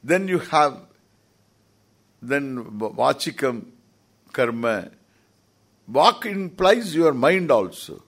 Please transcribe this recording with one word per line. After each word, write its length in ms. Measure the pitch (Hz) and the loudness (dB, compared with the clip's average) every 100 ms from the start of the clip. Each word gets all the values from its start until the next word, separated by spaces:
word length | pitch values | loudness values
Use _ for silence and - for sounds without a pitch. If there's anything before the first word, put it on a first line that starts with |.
Then 240 | 127 180 190 | 0 -2 0
you 120 | 180 | -4
have, 420 | - 156 147 127 - _ _ _ _ _ _ _ _ _ _ _ _ _ | 0 2 2 0 -20 _ _ _ _ _ _ _ _ _ _ _ _ _
then 440 | 120 139 139 127 110 107 | -4 -4 -4 -8 -10 -6
vachikam 880 | 110 101 127 143 - - 135 117 - _ _ _ _ _ _ | -6 0 0 0 -6 -2 -4 -4 -12 _ _ _ _ _ _
karma. 580 | - 120 117 117 104 85 _ _ _ _ _ _ _ _ _ - | -2 -2 0 -2 -2 -6 _ _ _ _ _ _ _ _ _ -4
Vak 380 | 127 185 233 214 | 4 4 2 -6
implies 680 | 196 185 - 190 240 208 | -6 -6 0 2 2 0
your 180 | 156 165 | 2 2
mind 400 | 131 135 185 170 | 4 2 2 2
also. 500 | 120 92 - - - | 2 2 -8 -18 -18